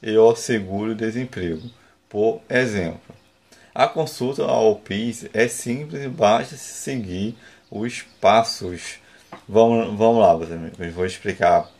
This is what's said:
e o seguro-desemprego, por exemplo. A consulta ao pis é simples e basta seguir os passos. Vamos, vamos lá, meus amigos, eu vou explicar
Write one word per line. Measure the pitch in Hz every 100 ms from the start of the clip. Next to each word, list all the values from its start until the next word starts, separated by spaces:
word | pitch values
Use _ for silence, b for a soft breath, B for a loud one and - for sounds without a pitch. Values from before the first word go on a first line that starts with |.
e | 113 110
o | 113 117
seguro-desemprego, | - 117 95 98 107 110 113 113 127 117 87 80 120 b b b _
por | 107 110 110 _
exemplo. | 123 127 104 85 82 _ - _ _ _ b b
A | - 135
consulta | - 151 - 123 139
ao | 139 123 110 104
pis | - 98 117 113 -
é | 107 120
simples | - - 123 151 156
e | 139
basta | 127 104 110 - 143
seguir | - - - 131 101 90 104 120 b b b
os | 101 113 - - _
passos. | 98 107 113 - 92 87 - - B B B - -
Vamos, | 104 113 117 113 101
vamos | 113 117
lá, | 98 82
meus | 82
amigos, | 82 82 -
eu | 85
vou | 85 92
explicar | 92 104 92 87 87 - _